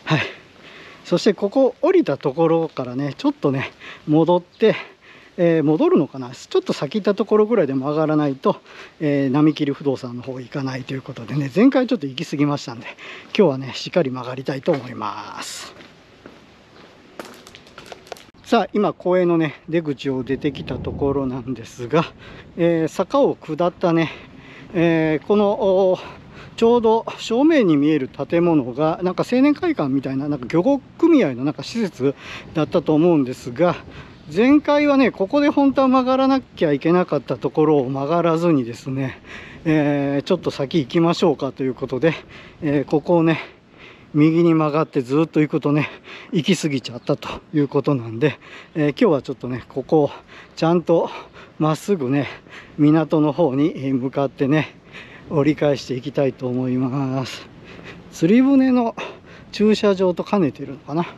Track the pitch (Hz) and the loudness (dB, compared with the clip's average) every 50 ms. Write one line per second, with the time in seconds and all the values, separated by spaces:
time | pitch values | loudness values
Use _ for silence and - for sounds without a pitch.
0 | - - 156 139 - - - - - - - - - - - - - - - - | -2 -2 -2 -2 -2 -6 -10 -16 -20 -20 -20 -20 -20 -20 -20 -20 -20 -20 -20 -20
1 | - - 180 170 - 226 185 - 202 202 - 269 269 240 - _ - 320 370 359 | -4 -2 -2 2 2 0 0 0 -4 -2 2 2 2 2 2 _ 0 4 4 4
2 | 262 160 139 - - 147 127 151 165 160 165 165 165 151 - - 131 123 123 131 | 2 2 -4 -2 -4 -4 0 2 2 2 4 2 0 -4 -6 -10 -10 -8 -6 -6
3 | 143 143 139 - - 294 285 _ - 147 131 135 - - - - - - - - | -6 -6 -6 -2 -4 -4 -4 _ -2 -2 -2 -2 -4 -8 -12 -18 -20 -20 -20 -14
4 | - - 151 160 165 160 175 180 175 _ _ _ 226 220 175 - - - - _ | -2 2 4 4 4 4 2 2 0 _ _ _ 2 2 2 0 -6 -16 -20 _
5 | _ - - - - - _ - 175 170 165 160 147 151 156 165 285 349 359 208 | _ -20 -20 -20 -20 -18 _ 0 2 2 4 4 2 2 2 2 2 4 4 2
6 | 147 - - 135 127 123 135 - - _ - 381 - - - - 160 139 - 214 | 2 0 -4 -12 -12 -12 -14 -18 -18 _ -4 -4 -2 -2 -6 -6 -6 -4 -4 -2
7 | 185 214 196 196 220 - 214 214 214 208 240 214 165 131 135 135 131 147 147 156 | 0 0 0 0 0 2 4 2 4 4 2 2 2 0 0 -2 -2 -2 -2 0
8 | 156 147 156 151 151 143 135 131 - - 180 - _ - - - - - _ _ | 0 0 2 0 0 0 -4 -2 -2 -2 -2 -2 _ -20 -20 -20 -20 -20 _ _
9 | 160 147 143 139 139 135 123 143 147 156 147 151 156 143 139 - 156 143 131 120 | -2 0 0 2 0 2 2 4 4 2 2 2 -2 -4 -4 -4 -2 -4 -4 -4
10 | - 123 120 123 120 131 127 127 127 117 - 151 135 131 131 131 127 - 135 131 | -6 -10 -12 -10 -10 -10 -12 -12 -14 -10 -8 -6 -6 -6 -8 -8 -10 -10 -10 -10
11 | - - 127 - 117 101 131 151 143 135 123 170 233 277 262 269 254 233 262 - | -10 -12 -14 -14 -12 -6 -4 -4 -4 -2 2 4 4 6 6 4 0 0 -2 -4
12 | - 135 127 - 160 - - 139 147 147 143 139 - - 117 117 117 - - - | -4 -8 -8 -8 -8 -8 -2 0 0 0 0 -4 -6 -12 -14 -14 -16 -18 -18 -18
13 | - - - - - - - - 202 156 135 131 135 135 - - - 147 - 185 | -20 -20 -20 -20 -20 -4 2 4 4 4 4 0 -6 -8 -10 -10 -10 -4 -2 -2
14 | 160 131 127 127 123 123 127 131 131 - 143 135 - 180 165 135 120 127 120 107 | -2 0 -4 -8 -8 -10 -10 -8 -8 -8 -8 -4 -2 -2 -2 -2 -4 -10 -10 -8
15 | 110 104 101 104 104 98 - - - - - - - - - - - - - - | -8 -8 -8 -8 -14 -14 -14 -14 -12 -12 -14 -14 -16 -18 -20 -20 -20 -20 -20 -20
16 | - - - - - - - - - - - - - _ - - - - - - | -20 -20 -20 -20 -20 -20 -20 -20 -20 -20 -20 -20 -20 _ -20 -20 -20 -20 -20 -20
17 | - - - - - - - - - - - - - - - - - - - - | -20 -20 -20 -20 -20 -20 -20 -20 -20 -20 -20 -20 -20 -20 -20 -20 -20 -20 -20 -20
18 | - - - - - - - - - - - 233 185 - - 208 160 165 - _ | -18 -20 -20 -20 -20 -20 -20 -20 -2 0 2 2 2 0 0 0 0 0 -2 _
19 | - 180 180 185 180 175 170 165 160 147 - - _ - 156 170 165 147 139 - | -2 0 2 2 2 2 2 2 0 -2 -4 -10 _ -4 -4 -4 -2 -4 -8 -6
20 | - 139 131 131 123 123 135 127 - 151 135 - 156 - 131 113 - - - - | -4 -4 -4 -4 -4 -4 -4 -2 -2 -4 -4 -4 -10 -10 -10 -8 -8 -8 -6 -4
21 | 143 139 139 139 135 127 123 131 117 123 127 110 110 - - - 123 117 139 160 | -2 -2 -2 -2 -4 -4 -6 -8 -8 -8 -10 -10 -10 -18 -14 -14 -8 0 0 0
22 | 160 - - - - - - - - - - - 170 170 170 165 160 151 - - | 0 0 -8 -20 -20 -20 -20 -20 -20 -16 -4 0 0 0 2 0 -2 -2 -2 -4
23 | 226 - - 277 277 180 127 - - - 156 147 175 180 175 - - 175 165 165 | -4 0 2 2 2 2 0 -4 -8 -10 -4 -2 -2 -2 -2 -2 0 0 2 2
24 | 165 135 - - - - - - - - - - - - - 180 165 170 165 160 | 0 -2 -4 -14 -20 -20 -20 -20 -20 -20 -20 -20 -20 -6 -2 0 2 2 2 2
25 | 160 160 156 143 - - 208 208 208 196 208 247 240 190 185 185 196 185 185 - | 0 0 -2 -2 0 0 2 2 2 2 0 0 0 2 2 4 4 2 2 -2
26 | - - - - - - - - - - - - 226 233 240 240 220 226 220 226 | -4 -16 -18 -20 -20 -20 -20 -20 -20 -18 -4 2 2 4 4 4 4 4 2 2
27 | 220 - - - - - 226 240 294 320 339 285 226 175 156 139 143 151 160 147 | 0 -6 -12 -12 -6 -4 0 2 4 4 6 6 4 4 4 4 4 2 2 0
28 | 131 - - - 139 - 175 170 175 175 165 151 120 127 117 131 156 156 170 - | 0 -4 -6 -10 -6 -2 0 2 2 4 2 2 0 -2 -2 -2 0 0 0 -2
29 | 175 180 185 - 156 - 247 254 262 294 294 - 370 349 294 - 156 135 131 139 | -4 -4 -2 -2 -2 0 2 4 4 4 2 2 0 -2 -2 0 -2 0 0 -2
30 | 123 135 135 135 143 147 143 131 123 110 - 160 180 254 285 262 - - - - | -2 -2 -6 -4 -4 -4 -6 -6 -6 -2 0 0 2 2 0 0 -4 -12 -4 0
31 | - 330 330 269 202 143 127 117 131 151 143 - 139 - - 226 226 175 - - | 2 4 4 4 4 2 -2 -2 -4 -4 -4 -6 -12 -8 -4 -4 -4 -4 -4 -2
32 | 127 139 135 - - - - - - - - 160 151 - - 180 143 - 156 151 | -2 -2 -2 -2 -14 -16 -16 -16 -18 -6 -2 -2 -2 0 0 -2 0 2 2 4
33 | 165 180 170 151 135 123 127 - - 131 120 120 170 180 156 - - - - - | 4 4 4 4 2 -2 -6 -10 -12 -12 -2 0 0 0 0 -2 -10 -18 -20 -20
34 | - - - - - - 147 180 233 262 285 302 - - 294 294 294 294 277 269 | -20 -20 -20 -20 -18 -6 0 2 4 6 4 4 4 2 2 2 4 4 4 4
35 | 269 202 - - 190 190 - 294 285 294 - 294 277 277 254 285 269 262 254 262 | 4 2 2 -2 -4 0 2 2 2 2 2 4 2 2 4 2 2 4 4 2
36 | 254 254 262 262 269 262 269 269 240 - - - 180 156 143 135 - 165 175 180 | 2 2 0 2 2 2 2 0 -2 -8 -4 -2 0 0 0 0 2 2 2 2
37 | 175 - 160 143 - - 139 113 - 139 - 160 156 151 156 147 123 127 139 135 | 2 0 -2 -4 -2 -4 -6 -4 -4 -4 0 2 2 4 4 2 2 0 -4 -4
38 | 139 143 165 170 165 170 160 165 170 175 160 139 120 113 117 - - 139 131 135 | -2 -2 0 0 2 2 0 2 2 2 2 2 0 -4 -8 -12 -10 -8 -6 -4
39 | 135 123 - - - - - - - - - - - 165 156 156 147 147 143 143 | -6 -6 -8 -12 -18 -20 -20 -18 -18 -20 -20 -8 -2 0 0 2 2 0 0 0
40 | 139 139 139 143 135 - 190 165 - 147 - - 143 127 - 170 131 - - 170 | -2 -2 -2 -4 0 -2 -2 -2 -2 -6 -4 -4 -6 -2 -2 -2 -2 0 0 2
41 | 165 170 170 - - 175 139 - 147 131 - - 135 131 120 - 135 123 135 127 | 2 2 2 2 2 0 0 0 -4 -8 -6 -4 -6 -6 -4 -6 -8 -4 -2 2
42 | 143 165 151 - - - - - - - - - 175 151 139 147 127 - - 151 | 2 2 0 0 -12 -18 -20 -20 -20 -20 -16 -8 -4 0 0 0 0 0 0 -2
43 | - - 175 170 165 165 160 - - - - _ _ _ - - - - - - | 2 2 2 4 4 2 2 0 -4 -14 -20 _ _ _ -20 -20 -20 -20 -20 -20
44 | - - - 151 147 160 160 170 170 170 160 160 156 151 139 160 156 - - 147 | -20 -4 2 4 4 4 4 4 4 4 4 4 2 2 2 0 -2 0 -2 -4
45 | 123 117 135 151 165 156 - 165 151 143 - 151 - 190 190 - - - - - | -2 0 2 0 0 2 2 0 0 0 0 -2 0 0 0 0 0 -2 -8 -18
46 | _ - - - - - - 180 135 - 180 - - 160 139 127 - - 117 120 | _ -20 -20 -20 -14 -4 -4 -2 2 2 0 0 0 -4 -4 -4 -6 -8 -14 -10
47 | _ - 147 - - - - - - _ - 151 143 131 - 143 127 147 147 127 | _ -4 -4 -4 -4 -12 -12 -14 -14 _ -2 -2 -2 0 0 -2 0 0 -2 -2
48 | 113 113 110 113 143 147 - - - - - - - - _ 170 147 147 139 - | -2 -6 -4 -2 -2 -2 -2 -4 -18 -20 -20 -20 -20 -12 _ -2 -2 -2 0 2
49 | 254 208 156 131 - - 135 - - 123 127 120 - - - 139 123 - - 156 | 2 2 2 0 -2 -6 -12 -10 -8 -8 -8 -10 -10 -10 -10 -10 -4 0 2 2
50 | 143 139 - - - - - - - - - - 165 160 170 180 156 - 170 170 | 2 0 -4 -12 -20 -20 -20 -20 -20 -20 -8 -2 0 2 2 0 2 2 2 2
51 | - - - - - - - - - - _ _ 156 156 156 - - - 202 170 | 0 -2 -8 -14 -18 -18 -20 -20 -20 -20 _ _ -2 -2 -2 -2 -2 -4 -4 -2
52 | 135 123 139 143 135 - - - - - - - - - - - 147 147 151 165 | 0 -2 0 -2 -2 -4 -10 -16 -20 -20 -20 -20 -20 -16 -2 2 4 4 4 4
53 | 156 151 - 156 151 151 143 175 175 143 123 139 147 175 - 175 131 139 135 127 | 2 2 2 2 2 2 2 2 0 2 2 0 0 0 -2 -4 -4 -2 -2 -2
54 | 123 135 - 147 139 131 - - 143 131 151 156 139 - - - - - - - | -2 -2 -2 -2 -2 -2 -2 -2 0 2 2 0 0 -4 -10 -20 -20 -20 -20 -20
55 | - - - - - - 190 151 135 151 147 - 156 147 143 123 - - 131 120 | -20 -20 -20 -20 -14 -4 0 2 2 2 2 2 2 0 0 0 -4 -8 -8 -8
56 | 120 143 - - 143 131 113 - 131 127 123 127 131 127 127 127 131 127 120 143 | -8 -6 -2 0 0 0 -2 -4 -6 -4 -4 -2 -2 -2 -2 -2 -2 -2 -2 -4
57 | 139 131 131 135 127 - - - - - - - - - - - - - - - | -4 -4 -4 -6 -6 -8 -10 -14 -16 -20 -20 -20 -20 -20 -20 -20 -20 -20 -20 -20
58 | - - - - 170 170 214 247 262 269 277 269 262 262 247 247 233 226 - - | -20 -20 -6 -2 2 4 4 6 6 6 4 4 4 4 4 2 0 -2 -4 -8
59 | - - - - - - - - - - - - 208 214 214 - - 208 196 185 | -14 -14 -14 -18 -20 -20 -20 -20 -20 -16 -2 2 4 4 4 4 2 2 2 4
60 | 190 180 175 - 170 - - 208 175 135 - - 139 131 139 131 - - 143 165 | 2 0 0 -2 -4 -2 0 2 2 0 -2 -6 -12 -12 -12 -16 -12 -6 -4 -4
61 | 170 - - | -4 -4 -8